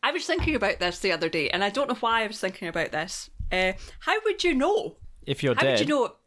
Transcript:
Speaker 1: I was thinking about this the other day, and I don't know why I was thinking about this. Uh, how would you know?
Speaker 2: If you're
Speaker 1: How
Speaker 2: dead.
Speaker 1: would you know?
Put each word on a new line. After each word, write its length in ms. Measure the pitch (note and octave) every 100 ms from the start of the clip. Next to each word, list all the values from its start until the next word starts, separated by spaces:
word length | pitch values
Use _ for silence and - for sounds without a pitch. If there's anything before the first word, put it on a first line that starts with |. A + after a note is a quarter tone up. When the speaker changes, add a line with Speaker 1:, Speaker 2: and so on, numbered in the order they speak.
Speaker 1:
I 100 | A#3+
was 140 | D#4+ -
thinking 280 | E4+ E4
about 240 | D4 G3+ -
this 180 | F3+ F3
the 140 | G3
other 160 | E3 E3
day, 200 | E3 C#3+
and 120 | F3
I 80 | G3+
don't 180 | G#3 C#4
know 60 | B3
why 260 | A#3 A3+
I 40 | G#3+
was 140 | A3
thinking 280 | F#3+ F#3+ F3
about 220 | E3 D#3+
this. 380 | D3+ E3+ - - - -
Uh, 200 | F#3 F#3 F#3+ - -
how 140 | - G4
would 180 | A4 G4
you 120 | F4+
know? 420 | C4+ C#4+ G#4 - - - - -
Speaker 2:
If 160 | C#3
you're 120 | C#3+
Speaker 1:
How 60 | A#2+
Speaker 2:
dead. 180 | C3+ B2
Speaker 1:
would 100 | B2
you 60 |
know? 200 | D4 A#3 -